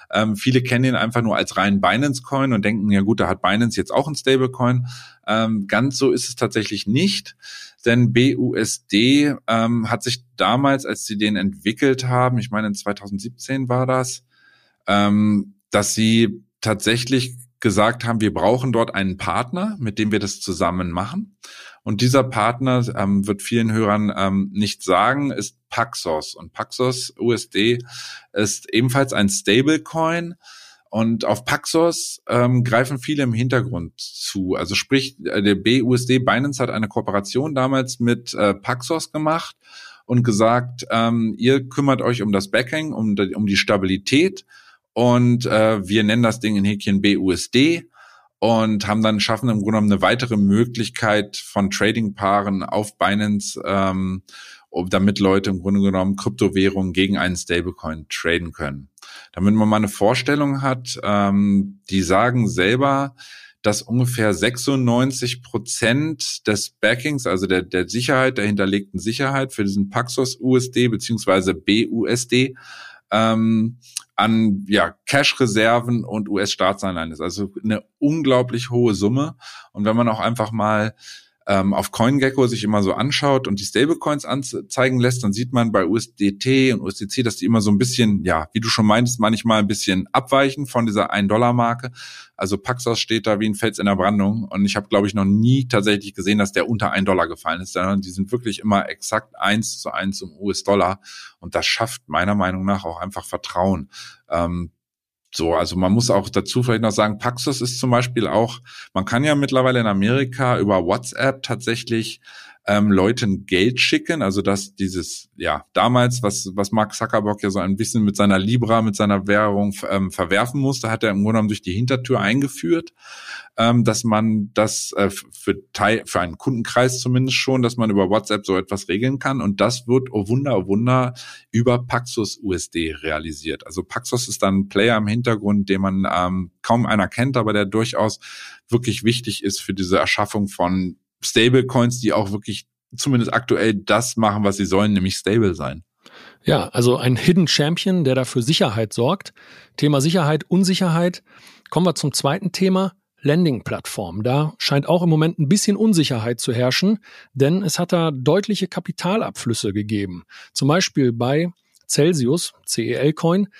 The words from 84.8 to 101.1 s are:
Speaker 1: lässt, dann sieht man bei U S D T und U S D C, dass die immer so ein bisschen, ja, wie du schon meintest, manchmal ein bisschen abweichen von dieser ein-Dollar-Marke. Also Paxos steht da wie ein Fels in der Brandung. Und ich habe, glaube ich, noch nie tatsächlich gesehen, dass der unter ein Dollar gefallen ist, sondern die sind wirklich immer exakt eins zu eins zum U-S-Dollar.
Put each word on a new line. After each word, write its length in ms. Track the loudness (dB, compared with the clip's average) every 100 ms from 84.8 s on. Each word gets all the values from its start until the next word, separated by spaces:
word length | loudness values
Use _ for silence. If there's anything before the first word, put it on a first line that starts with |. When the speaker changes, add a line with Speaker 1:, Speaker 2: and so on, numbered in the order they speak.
| 2 4
Speaker 1:
lässt, 240 | 2 2 -2
dann 80 |
sieht 220 | -2 -2 0
man 180 | 2
bei 140 | 2 2
U 100 | 0
S 180 | -2 -2
D 180 | -2
T 420 | 0 2 4 4 2
und 80 |
U 60 | -4
S 80 | -8
D 120 | -6
C, 140 | -2
dass 140 | -2 -2
die 100 | 0
immer 160 | 2
so 80 | 4
ein 80 | 4
bisschen, 440 | 2 2 2 2
ja, 280 | 2 0 0
wie 80 | -4
du 80 | -2
schon 160 | 2 4
meintest, 340 | 4 2 2
manchmal 420 | 0 0 2 2
ein 60 | 2
bisschen 400 | 0 0 0 0
abweichen 540 | -2 2 2 2 0 -4
von 180 | -2 0
dieser 260 | 0 0
ein-Dollar-Marke. 800 | 0 2 2 2 2 0 -2 -8 -12 -18 -20 -18 -8
Also 220 | -4 -4
Paxos 420 | -4 -4 -2 -2
steht 260 | 0 -2 0
da 140 | 0
wie 80 | 0
ein 60 | -2
Fels 240 | -2 0
in 80 | 0
der 100 | 2
Brandung. 480 | 2 2 0 0 -4
Und 220 | -2 0
ich 100 | 0
habe, 120 | 0
glaube 180 | 2 2
ich, 80 | 2
noch 100 | 2
nie 440 | 4 4 4 2
tatsächlich 440 | 0 2 0 -2
gesehen, 240 | -6 0 0
dass 160 | 0
der 160 | 0 -2
unter 220 | 0 -2
ein 160 | 0 0
Dollar 220 | 2 0
gefallen 340 | -4 -6 -6
ist, 100 | -6
sondern 300 | -4 -2 -2
die 80 | -4
sind 200 | -6 -4
wirklich 280 | -4 -4 -6
immer 280 | 0 0 -2
exakt 440 | -8 -6 -6 -6 -6
eins 380 | -2 0 -2 -6
zu 120 | -8
eins 280 | -6 -6 -6
zum 180 | -10 -8
U-S-Dollar. 640 | -6 -4 0 2 2 -2 -10